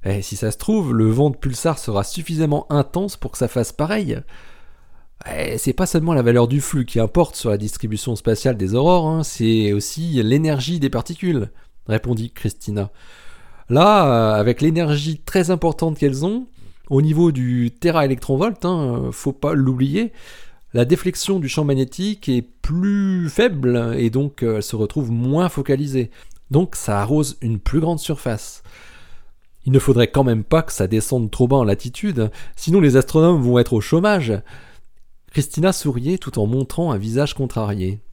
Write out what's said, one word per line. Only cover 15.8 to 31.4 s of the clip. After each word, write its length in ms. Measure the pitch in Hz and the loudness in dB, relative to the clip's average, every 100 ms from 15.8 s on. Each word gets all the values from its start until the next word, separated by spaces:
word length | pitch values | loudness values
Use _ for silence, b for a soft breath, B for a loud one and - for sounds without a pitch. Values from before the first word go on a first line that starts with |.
| 165 156 | -2 2
qu'elles 260 | 143 131 | 0 2
ont, 220 | 165 226 254 b b b - | -2 -2 -6 b b b 0
au 100 | 135 | 4
niveau 320 | 151 156 170 | 4 4 4
du 380 | 139 127 123 120 | 4 0 0 0
téraélectronvolt, 960 | - 175 160 139 127 - 135 208 196 180 | 0 0 2 2 0 0 0 0 0 -2
hein, 420 | 180 139 120 131 | 0 -2 -2 -4
faut 220 | 117 - | -4 -6
pas 220 | 135 143 | -4 -2
l'oublier, 580 | 156 131 127 135 160 226 B B B B B - | 2 2 2 0 0 -4 B B B B B -6
la 100 | 120 | 0
déflexion 540 | 120 165 185 - - 196 | 2 2 0 -4 -2 -2
du 100 | 139 | 0
champ 160 | - | -2
magnétique 640 | 147 135 131 - 190 208 - | 0 0 0 -2 -6 -4 -2
est 140 | 123 | -2
plus 880 | 117 - - 160 196 202 196 185 165 | -2 -8 -4 -2 0 0 0 0 -2
faible 640 | - 240 160 127 123 117 123 | 0 0 2 0 2 0 0
et 140 | 117 | 0
donc, 320 | 123 143 - | 0 -2 -2
euh, 140 | 117 110 | -2 -2
elle 60 | |
se 140 | 101 113 | -2 -2
retrouve 340 | 107 - 123 | -2 -2 -2
moins 380 | 117 123 147 180 | -2 0 2 0
focalisée. 640 | - 139 135 143 131 117 b b b - | -2 -2 -2 0 -2 -4 b b b 0
Donc 260 | 135 185 - | 2 2 -4
ça 240 | - 101 | -2 -2
arrose 380 | 107 151 143 - | 2 0 0 -4
une 180 | 120 110 | -4 -2
plus 220 | - 147 | 0 0
grande 200 | 160 165 | 0 -2
surface. 640 | - 156 - 110 - - - b b b b b b - - - | -4 -4 -4 -6 -8 -18 -20 b b b b b b -20 -20 -10
Il 80 | - | 2
ne 60 | 131 | 4
faudrait 320 | - 123 117 | 4 4 4
quand 140 | - | 2
même 200 | 135 113 | 2 2
pas 160 | 104 160 | 2 0
que 120 | 160 | 0
ça 140 | 117 95 | -2 0
descende 440 | 110 104 127 113 | 0 0 -2 -2
trop 180 | - | 0